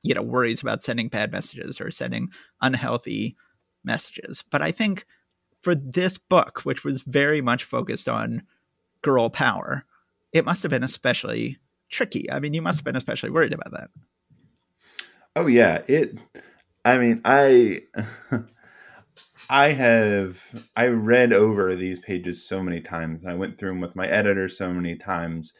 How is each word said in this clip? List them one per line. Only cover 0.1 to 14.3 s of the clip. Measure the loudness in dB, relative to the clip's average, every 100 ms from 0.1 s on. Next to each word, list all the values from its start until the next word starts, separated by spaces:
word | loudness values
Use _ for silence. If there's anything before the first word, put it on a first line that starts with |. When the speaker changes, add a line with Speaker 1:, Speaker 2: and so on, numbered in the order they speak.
Speaker 1:
know, | -2
worries | -2 0 0 -2
about | -4 -4
sending | -4 -4 -4
bad | -4 -4
messages | -6 -10 -12 -12 -10
or | -10
sending | -8 -8 -6 -8 -10 -20 _
unhealthy | -4 -2 -4 -6 -4 -6 -6 -8 _ _ _ _
messages. | -6 -6 -8 -14 -12 -12 -6
But | -4
I | -2
think | -2 -2 -4 -10 _ _ _ _ _
for | -2
this | -2 -2 -2 -2 -4
book, | 2 2 2 -2
which | -6 -6
was | -6 -6
very | -2 0 2 0
much | 0 -2
focused | -2 -6 -4 -6 -4
on | -4 -4 -6 -10 _ _ _ _ _
girl | 0 2 2
power, | 0 0 0 -4 -8 -10 _ _ _ _
it | 0
must | 0 -2
have | -2
been | -2
especially | -2 -2 -2 0 -2 -4 -6 -8 _ _ _
tricky. | -6 -4 -4 -6
I | -6
mean, | -4
you | -4
must | -2 -2
have |
been | -2 -6
especially | -6 -6 -4
worried | 0 0
about | -2 -10
that. | -14 -16 -20 _ _ _